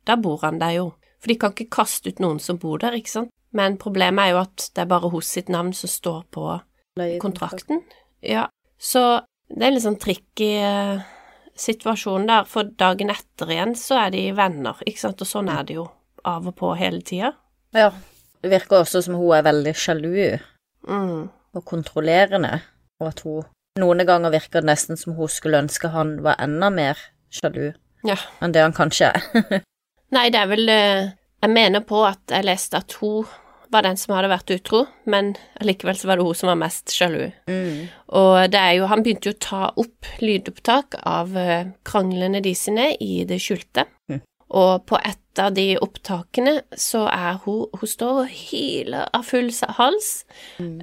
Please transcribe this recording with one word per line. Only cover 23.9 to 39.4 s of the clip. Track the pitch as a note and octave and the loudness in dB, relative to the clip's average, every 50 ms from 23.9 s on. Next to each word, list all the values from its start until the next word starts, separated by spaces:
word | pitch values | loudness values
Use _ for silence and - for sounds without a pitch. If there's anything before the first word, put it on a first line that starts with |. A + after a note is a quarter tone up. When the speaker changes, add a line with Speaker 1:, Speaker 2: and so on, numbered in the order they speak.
| F3 F3+ F3+ | 4 4 4
Speaker 2:
ganger | F3+ F3 E3+ E3+ E3 | 4 4 4 4 2
virker | D#3 D#3 - - - E3 | 2 0 0 0 -2 0
det | D3+ D#3 | 2 2
nesten | G3 G3 - - E3 | 2 2 0 -6 -8
som | - - E3+ D#3+ | -8 -8 -8 -6
hun | E3 D#3 D#3 | -4 -4 -4
skulle | - - - D#3 D3+ C#3+ | -4 -4 0 2 2 2
ønske | D3 D3 - - - E3 | 2 0 -4 -4 -4 -4
han | D#3+ D#3+ D#3 D#3 D3+ C#3+ | -2 -2 -2 -2 -2 -2
var | D3 D3+ - - | 0 0 0 0
enda | B2+ D3 D3 E3 G3 G3+ | 0 -2 0 0 0 0
mer | F#3+ E3+ C#3+ C3+ D3 - - - _ _ _ _ | 2 0 0 0 -2 -4 -8 -20 _ _ _ _
sjalu | - - F3 D3 - B2+ C#3+ D3+ - _ _ _ _ _ - | -8 -4 -4 -4 -4 -4 -6 -6 -8 _ _ _ _ _ -4
Speaker 1:
Ja. | G#3+ G3 F#3+ - - - - | -2 -2 -2 -6 -10 -10 -6
Speaker 2:
enn | E3 F3 | -2 2
det | D#3+ D#3+ | 4 6
han | D#3 D#3+ | 4 4
kanskje | D#3+ - E3+ D#3+ - - D#3+ - - | 4 2 0 2 2 4 4 4 4
er. | - - - - A3+ G#3 - G3+ G3 - _ _ _ | 2 -2 0 0 0 2 2 -2 -4 -4 _ _ _
<laughs> | _ _ _ _ _ - | _ _ _ _ _ 0
Speaker 1:
Nei, | C4 B3 A#3+ A#3+ | 2 2 4 4
det | A#3 G#3+ | 4 2
er | G3+ | 2
vel, | F#3+ G#3 A3+ A3+ A3 | 2 2 2 4 4
eh, | A3 G#3+ G3+ G3+ G3 F#3+ G3 G3 - _ _ _ _ - | 6 6 6 4 2 2 -2 -4 -8 _ _ _ _ -2
jeg | G#3 G#3+ | 2 4
mener | A3+ A3+ A3 F#3 G3 G#3+ | 6 6 6 6 4 2
på | G#3+ - G#3 G#3+ A3 | 0 0 2 4 4
at | G3 F#3+ - _ - | 4 2 -2 _ -2
jeg | - F#3+ G3+ | -2 0 2
leste | F#3+ F#3 F#3+ - - - | 0 0 -2 -2 -4 -4
at | E3+ - - - - | -6 -6 -8 -8 -6
hun | G#3+ G#3 G#3+ G#3+ A3 - - - _ _ _ _ _ - | -4 -2 -2 -2 -4 -6 -10 -20 _ _ _ _ _ 0
var | A3+ A3 | 2 2
den | G3 F#3+ F#3 | 4 2 0
som | F#3+ - - G3 | -2 -4 -2 0
hadde | F#3 G3 G3 | 2 2 2
vært | F#3 F3 - - F3+ | 0 0 -2 -2 -4
utro, | F#3+ - - A3 A3+ C#4+ - - _ - | -4 -2 2 2 2 2 0 -6 _ -2
men | A3 G3+ G3 G3+ G3+ G3+ - - - - - | 0 2 2 2 0 -4 -8 -12 -18 -10 -4
allikevel | G#3 G3 G3 - - F3+ F#3+ - | -2 -2 0 0 -2 -4 -4 -2
så | - | 0
var | F#3+ F#3 | 0 2
det | F3 F3+ | 2 2
hun | E3 F3 | 0 0
som | - F#3+ | 0 0
var | F3+ F3 E3 D#3+ F3 | 2 2 2 0 -4
mest | - - - - - | -6 -8 -8 -4 -2
sjalu. | - F3+ E3+ D#3 - - - - _ _ F3 | 0 0 0 0 -2 -4 -6 -10 _ _ -6
Speaker 2:
Mm. | F#3 F#3 F#3 E3+ D3 D3 E3+ E3+ - - _ - | -4 -4 -4 -4 -6 -6 -10 -12 -16 -18 _ 0
Speaker 1:
Og | - G3 F#3+ F#3+ F#3 F#3 F#3 F#3 | 4 6 8 8 8 8 6 6
det | G3+ G3 | 4 4
er | F#3 F3 F3+ F3+ | 4 4 4 4
jo, | F#3+ | 4
han | G3 G#3+ A3 | 2 2 2
begynte | A3 A#3 G3 - - | 2 2 0 -2 -4
jo | G3+ G#3+ | -6 -6
å | - | -6